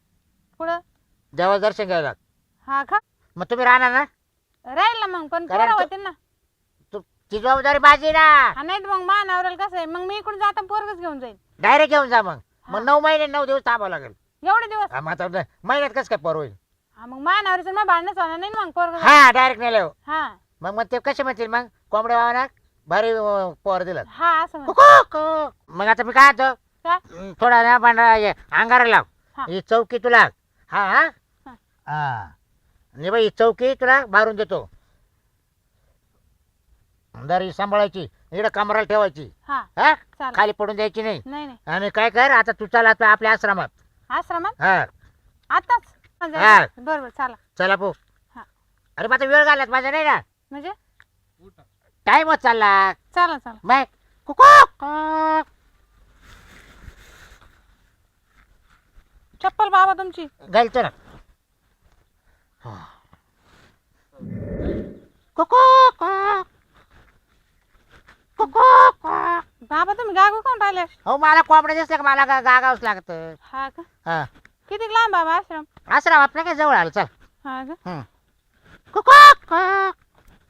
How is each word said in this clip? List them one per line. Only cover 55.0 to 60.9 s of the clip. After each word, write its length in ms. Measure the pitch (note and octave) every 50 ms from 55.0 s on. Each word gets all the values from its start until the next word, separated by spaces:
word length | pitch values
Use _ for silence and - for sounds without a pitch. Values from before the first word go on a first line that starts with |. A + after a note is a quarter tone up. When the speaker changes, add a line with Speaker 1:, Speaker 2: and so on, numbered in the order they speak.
| D#4 D#4 D#4 D#4 D#4 D#4 D#4 D#4 D4+ _ _ _ _ _ _ _ _ _ _ _ _ _ _ _ _ - - - _ _ - - - - - _ - - - _ - _ _ - - - - _ _ _ _ _ _ _ _ _ _ _ _ _ _ _ _ _ _ _ _ _ _ _ _ _ _ _ _ _ _ _ _ - _ _ _ _ _ _ _ _ -
Speaker 1:
चप्पल 260 | F#4+ - - G#4+ G4+
बाबा 240 | F#4+ F#4 F#4+ F#4+ F#4+
तुमची. 340 | F4 F#4+ F#4 E4 F4+ E4 C#4+ _ _ - G#3
Speaker 2:
घालतो 340 | F3 A3 A#3+ A3 - B3 G#3+
ना. 60 | D3+